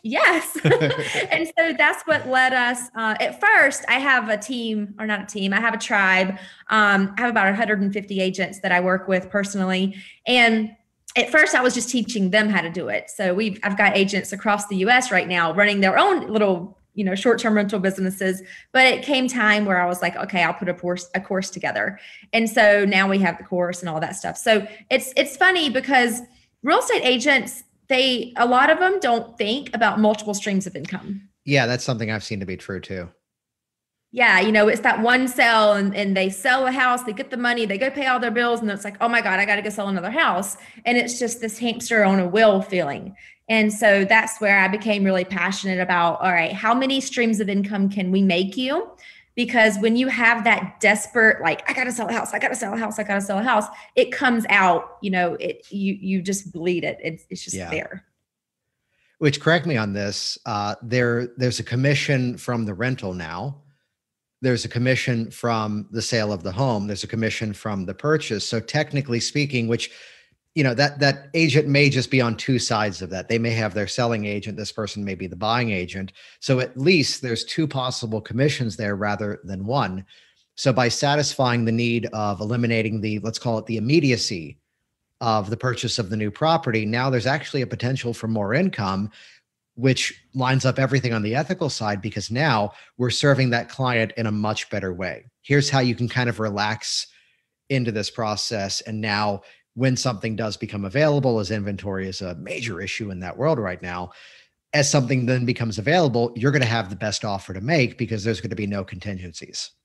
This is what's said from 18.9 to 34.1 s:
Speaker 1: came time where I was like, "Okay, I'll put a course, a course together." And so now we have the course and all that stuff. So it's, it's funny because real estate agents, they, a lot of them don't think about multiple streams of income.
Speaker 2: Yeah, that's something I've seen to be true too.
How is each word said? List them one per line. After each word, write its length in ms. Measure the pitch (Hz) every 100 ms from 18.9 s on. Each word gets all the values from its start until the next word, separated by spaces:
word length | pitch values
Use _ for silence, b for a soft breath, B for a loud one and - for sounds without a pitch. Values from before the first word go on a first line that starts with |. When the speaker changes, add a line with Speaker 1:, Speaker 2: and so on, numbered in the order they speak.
| -
Speaker 1:
came 240 | - 269 254
time 380 | 254 214 208 208
where 160 | 180
I 40 | 175
was 140 | 180
like, 140 | 175 -
"Okay, 260 | 202 180
I'll 120 | 165
put 160 | - 180
a 40 |
course, 360 | 175 175 180 -
a 60 | 190
course 300 | 190 190 190
together." 500 | 185 131 208 208 202 B B B
And 180 | 226 226
so 360 | 220 208 202 202
now 240 | 190 196
we 100 | 196
have 180 | 185 175
the 60 |
course 380 | - 180 175 180
and 80 | 180
all 100 | 156
that 160 | 165 196
stuff. 220 | - -
So 280 | 240 214 202 B -
it's, 220 | 262 - -
it's 180 | 285 -
funny 340 | 370 370 302
because 520 | 254 262 269 240 220 b b b _
real 160 | 262 392
estate 220 | 508 453
agents, 640 | 254 254 277 269 - - - _ -
they, 420 | 254 262 247 - -
a 80 | 247
lot 220 | 247 285
of 100 | 320
them 180 | 370 392
don't 360 | 254 233 226 -
think 380 | 208 262 - 226
about 240 | 220 202
multiple 340 | 214 214 208
streams 320 | 202 214 196 185
of 120 | 147
income. 500 | - 185 - 196 - _
Speaker 2:
Yeah, 220 | - 139 117
that's 180 | 123
something 260 | - 117 107
I've 140 | 110
seen 160 | - 104
to 60 | 95
be 100 | 92
true 240 | - 95
too. 300 | - 92 85 - _ _ _ _ _ _ _ _ _